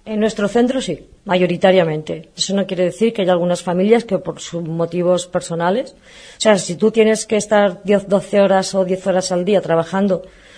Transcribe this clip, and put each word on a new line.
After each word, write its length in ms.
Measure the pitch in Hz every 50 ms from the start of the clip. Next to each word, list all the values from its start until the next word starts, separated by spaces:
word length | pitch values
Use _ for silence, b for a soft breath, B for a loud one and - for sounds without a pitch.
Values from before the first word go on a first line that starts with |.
| -
En 160 | - 220 208
nuestro 280 | 214 214 214 - 202 196
centro 340 | 202 240 240 247 269 269
sí, 240 | - - 156 - - - - _ -
mayoritariamente. 1040 | 202 185 180 180 170 175 170 - 190 185 185 170 165 151 156 156 - 165 160 170 - -
Eso 180 | - - - 196
no 120 | 196 190
quiere 180 | 190 185 170 185
decir 300 | 175 175 - 220 226 226
que 80 | -
haya 100 | 190 175
algunas 300 | 180 170 175 180 175 175
familias 420 | - 185 175 180 190 208 226 233 226
que 140 | - 196 180
por 220 | - 185 - -
sus 220 | - - 170 170 170
motivos 640 | 156 165 165 170 165 170 180 175 175 180 175 180 -
personales, 680 | - 180 175 - 170 165 170 175 196 247 285 - - B B B B B B B B
o 40 | B
sea, 180 | - 214 208 185
si 160 | - - 175
tú 160 | 147 214 220
tienes 340 | 214 226 214 220 220 214 -
que 120 | - 226
estar 440 | 208 202 - 220 208 202 202 180 180 -
diez, 220 | 185 208 196 196
doce 360 | 185 196 190 190 - - 202
horas 320 | 196 190 190 190 185 - -
o 100 | 196 190
diez 220 | 175 185 180 -
horas 260 | 196 180 185 180 -
al 140 | 185 175 180
día 160 | 185 208 180
trabajando 640 | - 160 165 165 165 - - 196 202 202 185 165 - B B B B B B